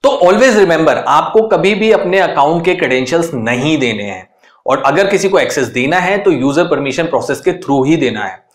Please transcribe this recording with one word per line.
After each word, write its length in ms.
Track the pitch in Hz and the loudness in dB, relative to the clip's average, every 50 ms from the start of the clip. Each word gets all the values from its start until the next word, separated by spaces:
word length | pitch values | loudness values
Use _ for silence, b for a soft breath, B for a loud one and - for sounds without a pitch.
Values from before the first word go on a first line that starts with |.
| - | 2
तो 160 | - - - 180 | 0 2 4 4
always 300 | 175 190 208 254 262 220 | 4 4 4 4 4 6
remember, 420 | 214 196 170 165 156 160 151 123 113 - | 4 4 4 2 2 2 2 0 0 0
आपको 400 | 123 139 156 170 - - 220 220 | 2 0 0 0 2 0 0 2
कभी 280 | 220 202 160 165 196 214 | 2 0 0 2 0 0
भी 160 | 190 220 220 | 0 2 2
अपने 280 | 214 - - 180 180 196 | 2 2 0 0 0 2
account 460 | 180 160 - 143 139 151 165 175 170 | 0 0 0 0 0 2 0 0 0
के 100 | 185 175 | -2 -2
credentials 580 | - - 131 127 127 131 127 165 165 165 165 - | 0 -2 -2 0 -2 -2 -2 -2 -2 -2 -2 -4
नहीं 440 | 123 110 113 123 120 131 156 160 | -6 -4 -2 -2 -2 0 -2 0
देने 260 | 147 131 120 110 104 101 | 0 0 -2 -2 -4 -8
हैं, 260 | 101 95 92 92 _ _ b b b b b b | -10 -10 -12 -16 _ _ b b b b b b
और 160 | - 131 143 - | -2 -2 0 0
अगर 220 | 139 143 175 196 | 0 0 2 0
किसी 220 | 196 202 185 196 190 | 0 0 0 0 2
को 100 | 196 170 | 2 2
access 280 | 131 - - 143 131 | 0 0 -2 -4 -4
देना 320 | 110 - 123 123 139 170 185 | -2 -2 -4 -2 0 0 0
है, 180 | 180 180 196 | 0 0 -2
तो 140 | 202 196 196 | 0 0 0
user 320 | 160 131 127 139 139 160 170 | 0 2 0 0 0 0 0
permission 400 | 170 196 170 143 139 127 - 165 | 0 -2 -2 -2 -4 -4 -4 -4
process 380 | 165 - 120 - - 139 135 | -2 -2 -4 -2 -4 -6 -4
के 120 | - 185 170 | -2 -4 -4
थ्रू 300 | 175 - - 143 135 131 | -4 -4 -2 0 0 2
ही 120 | 143 160 | 2 0
देना 300 | 165 139 120 107 107 104 | 0 0 -2 -4 -4 -8
है, 200 | 95 95 - _ _ | -10 -12 -16 _ _